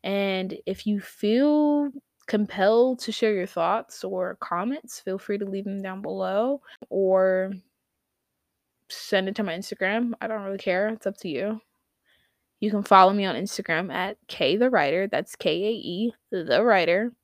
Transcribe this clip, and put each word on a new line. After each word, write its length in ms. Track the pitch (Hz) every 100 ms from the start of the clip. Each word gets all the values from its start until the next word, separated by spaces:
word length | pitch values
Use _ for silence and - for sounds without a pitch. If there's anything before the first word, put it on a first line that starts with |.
And 520 | 196 196 196 190 185 - -
if 200 | 196 -
you 140 | 208
feel 880 | - - 208 233 285 302 302 294 285 269 _ _ -
compelled 720 | 214 208 - 196 226 254 247
to 120 | -
share 200 | 220 220
your 120 | 208 185
thoughts 580 | - 165 214 269 -
or 320 | 185 185 185 -
comments, 600 | - 175 208 285 - -
feel 180 | - 190
free 200 | - 202
to 80 | 196
leave 180 | 196
them 180 | 196 196
down 200 | 196 190
below 580 | 202 190 185 196 247 277 - - -
or 640 | 190 190 190 190 185 190 190 _ _ _ _ _ _ _ _ _ _ _ _ _
send 380 | - - 196 190
it 80 | 208
to 60 |
my 140 | 202 165
Instagram. 560 | 196 202 190 220 240 233
I 60 | 226
don't 160 | 220
really 160 | 196 196
care. 300 | - 180 208
It's 180 | 220 196
up 100 | 202
to 100 | 185
you. 320 | 135 196 220 _ _ _ _ _ _ _ _ _ _
You 100 | 208
can 120 | 208
follow 300 | 202 196 190
me 120 | 202
on 120 | 190 127
Instagram 560 | 180 - 196 165 180
at 240 | 165 185 226 -
K 300 | - 139 190
the 140 | 247
Writer. 360 | 233 143 165 202
That's 300 | - - -
K 140 | -
A 200 | 160 202
E, 420 | 226 - 175 233 - _
the 320 | 190 160 127
writer. 500 | 233 196 165 180 240 -